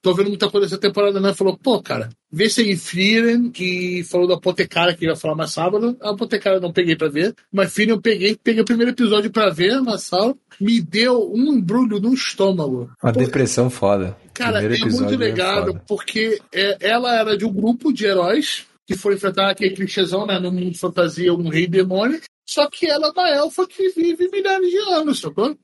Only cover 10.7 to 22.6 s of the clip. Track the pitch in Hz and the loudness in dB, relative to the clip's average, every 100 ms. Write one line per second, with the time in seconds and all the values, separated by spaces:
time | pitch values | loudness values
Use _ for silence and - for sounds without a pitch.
10.7 | 233 160 202 247 247 180 214 285 262 175 | 2 2 0 2 2 0 0 2 2 2
11.7 | 226 240 202 220 262 - - 196 185 143 | 0 0 0 0 0 -2 0 0 0 -2
12.7 | 127 123 - 120 117 127 135 123 - 123 | -4 -8 -4 0 2 0 2 0 2 0
13.7 | 123 101 101 92 98 - - 240 208 214 | 2 2 2 0 -8 -16 -6 -2 0 0
14.7 | - 220 240 269 277 226 - 185 202 185 | 0 0 0 0 0 0 -2 -2 -2 -2
15.7 | 170 - 208 - 220 220 214 - - 196 | -6 -6 -8 -4 -4 -2 -2 -4 -2 -2
16.7 | 190 190 233 247 233 214 208 214 196 220 | 0 0 0 2 0 0 -2 -2 0 0
17.7 | 240 311 214 208 190 175 254 285 - - | 0 -2 0 0 2 2 0 0 -6 -12
18.7 | _ - 190 202 196 196 190 196 196 196 | _ -8 -4 -2 -2 -2 0 0 0 -2
19.7 | 190 190 - 170 190 214 190 180 180 180 | -2 -4 -2 -2 -2 -2 -2 -2 -4 -4
20.7 | 170 180 180 175 170 180 175 165 160 180 | -4 -4 0 0 0 0 0 0 0 0
21.7 | 185 185 185 233 320 - _ - - | 0 2 0 0 -2 -8 _ -6 -2